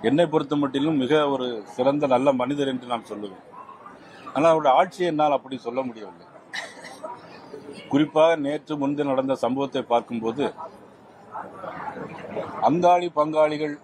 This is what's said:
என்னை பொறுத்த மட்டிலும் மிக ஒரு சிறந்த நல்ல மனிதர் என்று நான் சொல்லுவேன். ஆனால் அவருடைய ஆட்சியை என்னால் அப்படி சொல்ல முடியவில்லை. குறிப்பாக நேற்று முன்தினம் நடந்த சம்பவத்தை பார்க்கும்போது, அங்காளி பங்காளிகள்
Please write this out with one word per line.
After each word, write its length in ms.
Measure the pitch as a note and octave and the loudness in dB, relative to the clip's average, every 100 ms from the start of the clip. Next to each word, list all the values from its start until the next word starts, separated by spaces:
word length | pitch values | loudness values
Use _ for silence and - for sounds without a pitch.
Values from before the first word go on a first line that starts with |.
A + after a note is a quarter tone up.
| A2+ | 2
என்னை 160 | C#3+ E3+ | 4 4
பொறுத்த 220 | D#3 C#3 D3 | 2 0 0
மட்டிலும் 440 | C#3+ C#3 D3+ D3+ | 0 0 0 0
மிக 100 | B2+ D3+ C#3+ | 4 4 4
ஒரு 120 | C3+ B2+ A2+ G2 - | 0 -4 -6 -10 0
சிறந்த 280 | B2+ D3 C#3+ | 2 2 2
நல்ல 160 | B2 C#3 B2+ | 4 4 2
மனிதர் 280 | B2 C#3+ C3+ | -2 -2 -2
என்று 140 | B2+ B2 | -2 -4
நான் 180 | A#2 - | -6 -6
சொல்லுவேன். 380 | G#2 G#2 F#2 - - - - - - - - - | -10 -10 -12 -20 -20 -20 -20 -20 -20 -20 -18 -8
ஆனால் 160 | C3 E3 | 2 4
அவருடைய 200 | D#3+ D3 C#3 | 6 6 4
ஆட்சியை 260 | F#3 - F3 | 4 0 -2
என்னால் 220 | D3+ D3+ C#3 | 2 2 2
அப்படி 200 | C3 C3 | -2 -8
சொல்ல 160 | A#2 B2 C3 | -4 -4 -4
முடியவில்லை. 380 | A2 G2 F2 F2+ - - - - - - - D5+ - - - - - - - - | -8 -16 -18 -20 -20 -14 -12 -12 -16 -18 -14 -14 -14 -16 -20 -18 -18 -18 -18 -2
குறிப்பாக 440 | C#3 D3+ D#3 E3 E3 | 0 2 4 4 4
நேற்று 300 | C#3 D3+ - D3+ | -2 -4 -6 -4
முன்தினம் 300 | C#3 D3 C#3+ | -2 -2 0
நடந்த 240 | C3 C3+ C3 | 0 0 -2
சம்பவத்தை 380 | A#2+ C3 C#3 C3+ A#2+ | -2 -2 -2 -4 0
பார்க்கும்போது, 540 | A#2 - A#2 A2+ B2 C3 - - - - - - - - - - - - - - - - - - - - - A2+ | 0 0 -4 -4 -2 -4 -6 -16 -18 -20 -20 -20 -20 -16 -14 -14 -14 -14 -12 -12 -10 -12 -14 -10 -8 -8 0 2
அங்காளி 420 | D#3+ F3 F3 F3 D3+ | 4 4 4 2 -2
பங்காளிகள் 580 | D3+ D#3 D3+ D3+ D3+ D3 | 0 2 2 2 -4 -6